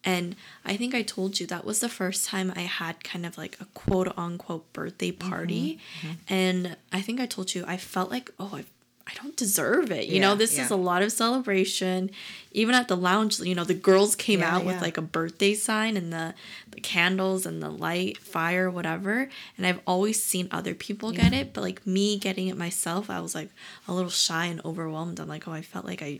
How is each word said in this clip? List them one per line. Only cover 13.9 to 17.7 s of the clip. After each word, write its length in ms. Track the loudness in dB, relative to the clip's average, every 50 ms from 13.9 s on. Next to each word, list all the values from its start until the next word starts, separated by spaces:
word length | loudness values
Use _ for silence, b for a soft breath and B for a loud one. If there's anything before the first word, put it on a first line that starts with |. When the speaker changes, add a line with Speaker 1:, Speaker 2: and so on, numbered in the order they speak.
| 8 10 8 6 4
Speaker 1:
came 240 | 2 4 4 4 4
Speaker 2:
Yeah, 140 | 4 4 4
Speaker 1:
out 100 | 2 2
with, 100 | 2 0
Speaker 2:
yeah. 60 | 0
Speaker 1:
like, 160 | 0 -2 -2
a 40 | -2
birthday 520 | -6 -2 -2 -2 -2 -2 0 2 4 4 4
sign 420 | 2 0 0 2 2 2 2 0
and 160 | 0 -2 -2 -4
the, 220 | -4 -4 -4 -6 B B B B B B B
the 120 | -14 -10
candles 640 | -6 0 2 4 4 4 4 4 2 2 2 0 -2
and 140 | -4 -4 -4
the 80 | -6 -6